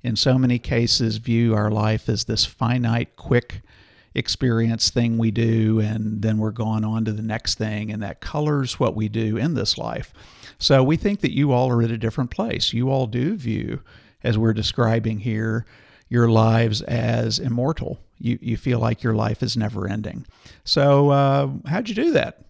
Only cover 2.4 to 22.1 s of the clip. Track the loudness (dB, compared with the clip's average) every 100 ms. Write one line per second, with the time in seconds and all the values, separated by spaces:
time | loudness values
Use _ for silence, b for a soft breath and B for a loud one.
2.4 | -4 -2 -2 0 0 -2 -4 _ 0 0
3.4 | 0 -14 -16 b b b b -6 -4 -2
4.4 | 0 2 0 0 0 0 0 2 0 2
5.4 | 2 2 2 2 0 -2 -4 -2 -2 0
6.4 | -2 -2 -2 -2 -2 -2 -2 -4 -4 -6
7.4 | -6 -4 -4 -4 -6 -6 -8 -10 -6 -2
8.4 | 0 0 -2 0 0 0 -2 0 -2 0
9.4 | 0 -2 -2 -4 -4 -8 -10 -16 B B
10.4 | B B 4 6 6 2 0 0 -2 0
11.4 | 2 2 2 2 2 0 -4 -2 -4 -2
12.4 | -4 -2 -2 0 0 0 0 -2 -2 -2
13.4 | -4 -4 -4 -8 -12 b b b -2 2
14.4 | 2 2 -2 0 2 2 0 -4 -4 -2
15.4 | -2 -4 -6 b b b b 2 6 6
16.4 | 6 4 2 0 -2 -2 0 0 -2 -2
17.4 | -2 -2 -2 -2 -6 -10 -14 _ -4 -4
18.4 | -2 -4 0 0 0 0 0 0 0 -2
19.4 | -2 -2 -4 -4 -6 -6 -6 -10 -14 B
20.4 | B B -4 2 4 6 6 4 4 2
21.4 | 0 -4 -4 -4 -2 -2 2